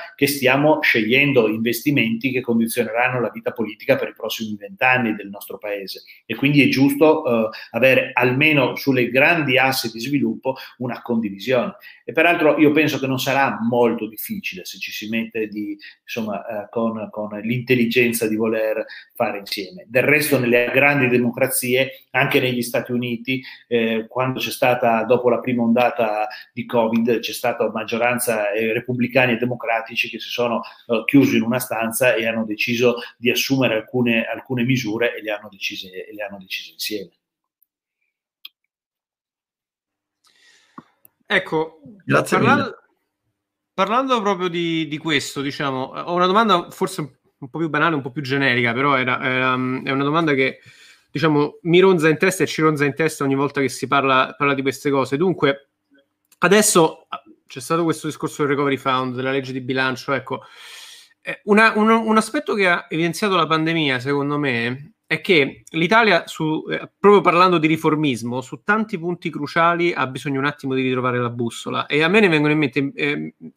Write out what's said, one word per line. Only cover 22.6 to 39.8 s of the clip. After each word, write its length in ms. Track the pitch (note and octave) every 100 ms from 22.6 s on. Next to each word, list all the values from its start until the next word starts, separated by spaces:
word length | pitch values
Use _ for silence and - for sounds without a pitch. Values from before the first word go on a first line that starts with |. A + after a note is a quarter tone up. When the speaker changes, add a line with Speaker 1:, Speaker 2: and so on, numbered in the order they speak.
Speaker 1:
Stati 300 | A#2 - A#2
Uniti, 500 | B2 B2 A#2 A#2 C3 B2+ - -
eh, 380 | A#2 A2+ A2+ A2
quando 300 | B2 B2+ B2+
c'è 120 | -
stata, 520 | - B2+ B2 A#2+ A2+ A2
dopo 240 | B2 B2
la 100 | A#2
prima 240 | - B2
ondata 640 | A#2 A#2 A#2+ - A2+ G#2+ G#2+ - -
di 120 | - A2+
covid, 540 | A#2+ A2 A#2 A#2 C#3+
c'è 120 | -
stata 400 | G#2+ B2 A#2 A2
maggioranza, 800 | A2 G#2+ A2+ A#2+ A#2+ - A2 G#2
eh, 220 | G#2+ A2+
repubblicani 600 | A#2 - B2 A#2+ C3+ B2+
e 40 | A2+
democratici 720 | B2 A#2+ A2+ A2+ - A#2 A#2
che 100 | A2
si 80 | -
sono, 340 | - A#2+ A2+ - - -
eh, 160 | A2+ -
chiusi 320 | C#3+ B2+ A#2
in 60 |
una 160 | A2+ B2
stanza 540 | - A2 A2+ A2 B2+
e 140 | A2+ A2+
hanno 160 | A2+
deciso 520 | G#2+ G#2+ - A#2 B2 A#2 - -
di 140 | A#2
assumere 440 | A2+ - C3+ B2 A2
alcune, 500 | A2 B2+ A#2+ A2+ A2
alcune 400 | A2+ - B2 A#2+
misure 500 | C3 G#2 A2 A#2 A2
e 60 |
le 100 | G#2+
hanno 160 | G#2 G#2+
decise, 580 | G2 - G2+ F#2+ F#2 F2
e 60 |
le 100 | G#2+
hanno 140 | G2+ G2
decise 360 | F#2 - -
insieme. 380 | - - G#2+ - _ _ _ _ _ _ _ _ _ _ _ _ _ - _ _ _ _ _ _ _ _ _ _ _ _ _